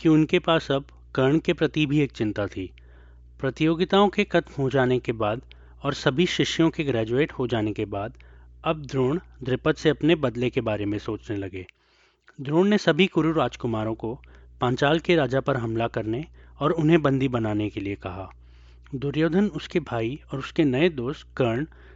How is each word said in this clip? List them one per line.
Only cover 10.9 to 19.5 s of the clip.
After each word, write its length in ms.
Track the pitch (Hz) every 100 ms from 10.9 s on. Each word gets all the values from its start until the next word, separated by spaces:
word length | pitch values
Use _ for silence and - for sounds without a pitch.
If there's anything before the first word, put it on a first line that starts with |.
| 104
सोचने 380 | - 107 - 101
लगे। 300 | 98 92 92 _ _ _ _ _ _ -
द्रोण 300 | 135 156 196
ने 100 | 208
सभी 280 | 170 156 190
कुरु 260 | 165 156
राजकुमारों 640 | 160 123 - 120 110 110
को 240 | 113 110 131 - - - -
पांचाल 380 | 127 131 143 165
के 180 | - 170
राजा 240 | 131 131
पर 160 | 127 131
हमला 300 | 117 113 117
करने 360 | 120 107 113 165 - - -
और 120 | 143
उन्हें 280 | 170 151 170
बंदी 260 | 143 135 131
बनाने 400 | 123 110 107 104
के 100 | 107
लिए 140 | 98 101
कहा। 320 | 95 92 92 - - - - - -
दुर्योधन, 520 | 127 139 139 160 170
उसके 340 | 208